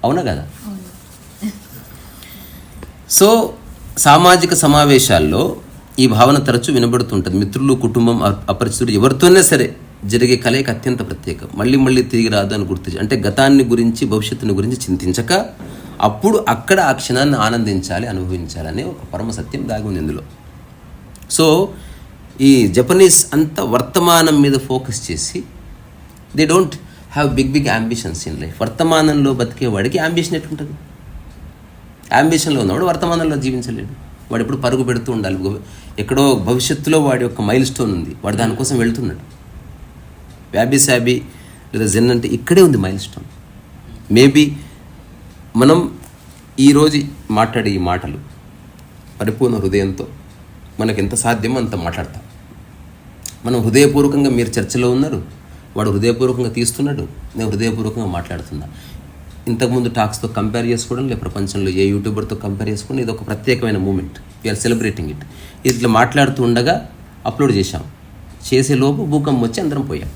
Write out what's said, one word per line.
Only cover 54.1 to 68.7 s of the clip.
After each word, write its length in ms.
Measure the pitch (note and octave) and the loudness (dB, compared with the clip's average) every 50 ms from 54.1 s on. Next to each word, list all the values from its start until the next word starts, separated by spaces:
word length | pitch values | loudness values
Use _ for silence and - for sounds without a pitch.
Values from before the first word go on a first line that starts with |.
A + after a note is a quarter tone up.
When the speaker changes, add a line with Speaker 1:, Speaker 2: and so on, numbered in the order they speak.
| C#3 C#3 C#3+ C#3 | 2 2 2 2
Speaker 1:
మీరు 180 | B2+ A#2+ A#2 A2+ | 2 0 -2 -2
చర్చలో 420 | - A#2+ G2 - - B2 B2 B2 | -2 -4 -4 -4 -2 -2 0 0
ఉన్నారు, 520 | B2 C3 C#3 D#3 - F#2+ F2 - - - - - - - - - - | 2 0 0 -2 -2 -6 -8 -10 -16 -20 -20 -20 -20 -20 -20 -12 -6
వాడు 140 | - G#2+ A2 | -4 -2 -2
హృదయపూర్వకంగా 580 | F#2+ G2+ G2+ A#2 A#2+ A#2 C3 B2+ B2+ B2 B2+ A2+ | 0 0 0 0 0 2 0 -2 0 -2 -4 -4
తీస్తున్నాడు, 600 | - A#2+ A#2+ A#2 - - C#3+ C#3+ D3 D3 C#3 - - - - - - | -2 -4 -4 -4 -4 -4 -4 -4 -4 -6 -8 -10 -12 -16 -18 -14 -8
నేను 140 | - A2+ G#2+ | -6 -6 -4
హృదయపూర్వకంగా 560 | G#2 G2 A2+ A2+ G#2+ A2+ A2 G#2+ G#2 A#2+ A2 | -4 -2 -2 -2 -4 -4 -6 -6 -4 -4 -6
మాట్లాడుతున్నా. 640 | F#2+ F2+ E2+ E2+ - F2 D#2+ D2 - - D2 D2 D#2 - - - - - - - - - - - - - - - - | -4 -6 -6 -8 -8 -10 -12 -10 -10 -12 -12 -12 -12 -16 -18 -20 -18 -18 -18 -18 -18 -20 -20 -20 -20 -20 -12 -6 -4
ఇంతకుముందు 400 | A#2 A#2 C3 A#2+ B2 B2+ B2 A#2+ | -2 -2 0 0 0 0 -2 -2
టాక్స్తో 400 | A2+ A#2+ G#2+ G#2 G#2+ - - G#2+ | -2 -2 -2 -2 -2 -6 -8 -6
కంపేర్ 380 | - G#2+ G#2+ G#2+ G#2+ A#2+ A#2 | -6 -4 -4 -4 -4 -4 -2
చేసుకోవడం, 420 | A#2 A#2 A2+ - - B2 B2 C3+ C3+ | -2 -2 -4 -4 -6 -6 -4 -4 -4
లేదా 100 | A#2 - | -4 -6
ప్రపంచంలో 520 | - F#2 - G#2 G2 F#2+ - G2+ G2 F#2+ | -6 -8 -6 -6 -8 -6 -4 -4 -4 -2
ఏ 160 | F2+ F#2 F#2+ | 0 0 0
యూట్యూబర్తో 500 | G2 G2+ G2+ G2 A2 G#2 G#2+ G#2 - G#2+ | 2 0 0 -2 -4 -4 -4 -6 -6 -8
కంపేర్ 320 | G2+ - G2+ G2 G2 G#2+ G#2 | -6 -6 -6 -6 -4 -4 -6
చేసుకోవడం, 340 | G#2+ G#2 - - C3 C3+ B2 | -6 -8 -8 -8 -6 -4 -4
ఇది 80 | A2+ | -4
ఒక 160 | G#2+ - - | -6 -8 -6
ప్రత్యేకమైన 500 | - A2 - - - B2+ A#2+ B2 A2+ G#2+ | -8 -8 -6 0 -2 0 0 0 -2 -2
మూమెంట్. 420 | G2 F#2 G2 G2 F#2 F2+ - - - - - - - - | -2 -2 -2 -2 -2 -4 -6 -14 -16 -20 -20 -20 -10 -6
We 60 | A2 G2+ | -6 -6
are 140 | G2+ - | -4 -2
celebrating 440 | A#2 A#2+ A2 G#2+ A2 - - E2 D2+ | -2 0 0 0 -4 -4 -4 -8 -8
it. 60 | D2 - - - - - - - - - - | -10 -12 -14 -18 -18 -20 -20 -20 -20 -4 -2
ఇట్లా 220 | C3 A#2+ A#2 A#2+ A#2+ | -2 0 0 0 2
మాట్లాడుతూ 540 | A2+ A2 A#2+ A#2+ - D3 C#3 C3+ C#3 - B2 | 4 4 2 2 2 0 0 0 0 0 0
ఉండగా 460 | A#2+ A#2+ A#2 A#2+ D3+ F3 A3+ - - - - - - - - - | 0 2 2 2 0 0 -2 -4 -12 -18 -20 -20 -20 -20 -10 -8
అప్‌లోడ్ 260 | A2+ G#2+ - C#3+ C3 A2 | -8 -4 0 0 2 2
చేశాం, 320 | G2 F#2+ - - - - - - - - - - - - - - - - - - | 2 0 -2 -4 -10 -12 -12 -18 -20 -20 -20 -20 -20 -20 -20 -20 -16 -6 0 0
చేసే 200 | B2+ C3+ C3+ | 0 2 2